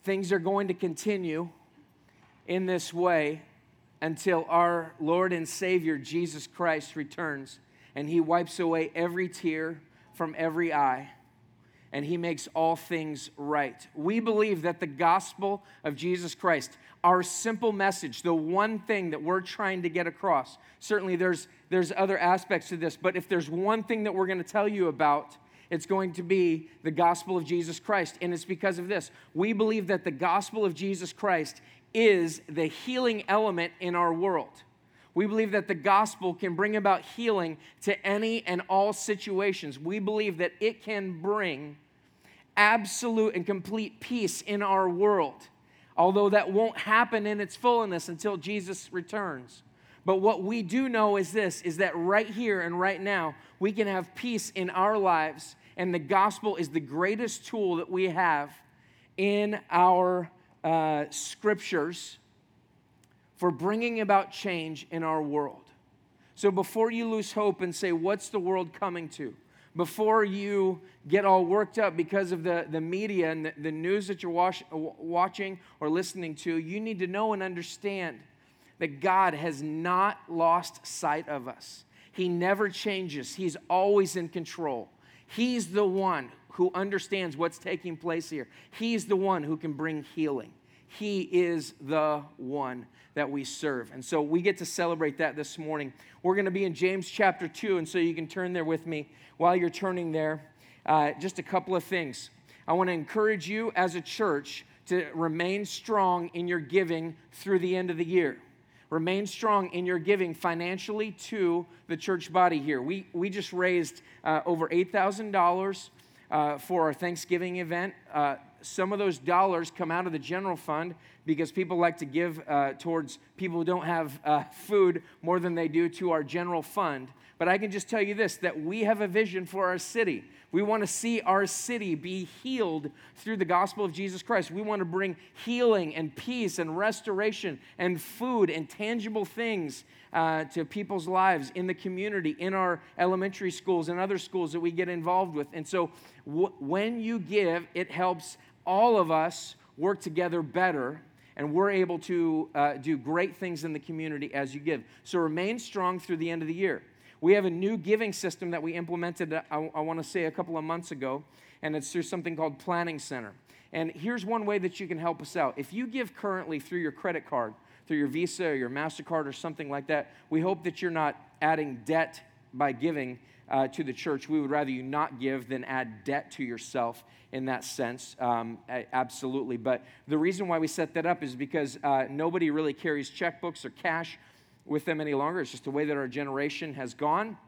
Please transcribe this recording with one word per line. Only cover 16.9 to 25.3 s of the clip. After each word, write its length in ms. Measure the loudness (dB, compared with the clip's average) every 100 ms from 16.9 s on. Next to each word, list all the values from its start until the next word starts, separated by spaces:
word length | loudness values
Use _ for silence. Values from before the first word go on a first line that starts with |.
| 2
our 180 | 6 6
simple 500 | 4 -4 -4 0 0
message, 500 | 2 2 0 -6 -4
the 100 | 0
one 460 | 2 2 2 2 0
thing 320 | -2 0 0
that 120 | -4
we're 180 | 0 0
trying 420 | -2 -4 -2 0
to 80 | -2
get 160 | 0 -2
across, 500 | -2 2 2 2 -12 -20 -20
certainly 360 | -2 0 0 2
there's, 320 | 2 0 -4 -20 _
there's 240 | 2 2 2
other 200 | 2 4
aspects 520 | 4 4 2 -2 -2
to 80 | -4
this, 200 | -4 0
but 180 | 0
if 140 | 0 0
there's 220 | 0 0
one 320 | -2 2 0
thing 220 | 0 0
that 100 | 0
we're 120 | 0 0
gonna 160 | 0
tell 260 | 0 2 2
you 200 | 2 0
about, 480 | 4 4 2 -2